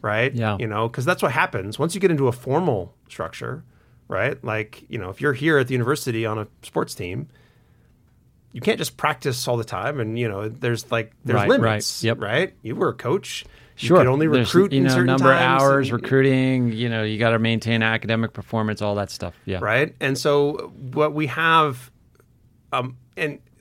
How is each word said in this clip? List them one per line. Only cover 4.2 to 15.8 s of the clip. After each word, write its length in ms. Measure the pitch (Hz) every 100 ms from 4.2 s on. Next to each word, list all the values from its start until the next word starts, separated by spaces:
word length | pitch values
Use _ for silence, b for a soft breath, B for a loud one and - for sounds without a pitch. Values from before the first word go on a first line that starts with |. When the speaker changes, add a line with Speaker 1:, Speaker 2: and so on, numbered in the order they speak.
| 123 -
Speaker 1:
Like, 400 | 113 107 107 - -
you 80 | 123
know, 120 | 92
if 100 | -
you're 140 | 147
here 240 | 127 156 147
at 100 | 127
the 60 |
university 520 | 127 120 147 131 113 110
on 120 | 107
a 80 | 104 _
sports 320 | - - - -
team, 320 | 87 107 156 b b b b b b b b _ _ _ _
you 80 | 117
can't 160 | 202 -
just 200 | 156 -
practice 500 | 151 151 143 123 -
all 100 | 120
the 60 |
time. 360 | 110 92 117 147
And, 180 | 110 117
you 80 | 120
know, 220 | 98 107
there's, 400 | 120 123 117 -
like, 220 | 113 113 _
there's 120 | - 113
Speaker 2:
Right, 140 | 101
right. 100 | 262
Speaker 1:
limits, 420 | 113 107 - -
Speaker 2:
Yep. 160 | 113 123
Speaker 1:
right? 320 | 101 127 185 -
You 120 | 110 160
were 140 | 165
a 40 |
coach. 520 | 123 120 185 - - - b b -
You 100 | 123
Speaker 2:
Sure. 100 | 175
Speaker 1:
could 80 | 127
only 200 | 139 160
Speaker 2:
There's, 260 | 135 113
Speaker 1:
recruit 200 | 170 196
Speaker 2:
you 60 | 135
Speaker 1:
in 40 | 131
Speaker 2:
know, 40 |
Speaker 1:
certain 160 | 127 127
Speaker 2:
number 260 | 135 131
of 80 | 131
Speaker 1:
times 220 | 127 135
Speaker 2:
hours, 260 | 139 139